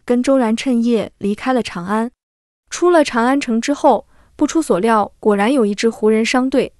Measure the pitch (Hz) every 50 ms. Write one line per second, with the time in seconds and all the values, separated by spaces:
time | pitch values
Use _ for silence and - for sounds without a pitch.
0 | _ - 240 247 247 269 269 262 240 214 226 - - 269 240 233 226 240 233 208
1 | - - _ - - 196 208 - - 262 254 240 208 - - 180 170 196 208 220
2 | 226 247 - _ _ _ _ _ _ _ _ _ _ - - - 339 359 349 320
3 | 285 - - 233 233 254 269 285 - 247 220 233 - 277 285 - - 285 220 202
4 | - _ _ _ _ _ _ - 302 285 - 330 294 - 202 170 202 233 226 214
5 | 202 - _ _ - 220 202 196 202 233 294 262 220 202 208 - 226 226 220 -
6 | 214 214 220 220 226 - - 254 254 269 285 254 185 - _